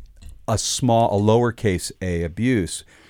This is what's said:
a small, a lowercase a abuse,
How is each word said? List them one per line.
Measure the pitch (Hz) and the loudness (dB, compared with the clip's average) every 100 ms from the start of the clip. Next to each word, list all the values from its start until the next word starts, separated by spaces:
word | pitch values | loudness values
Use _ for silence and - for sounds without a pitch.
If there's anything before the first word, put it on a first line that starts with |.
| - - - - - | -20 -20 -20 -12 -4
a | 107 | -4
small, | - - 123 113 113 101 | -2 -2 2 2 2 2
a | |
lowercase | 107 117 120 - 107 90 - - | 4 4 4 0 0 0 -4 -8
a | 92 85 | -4 -2
abuse, | 85 85 123 120 85 - - - | -4 -2 0 0 0 -6 -14 -20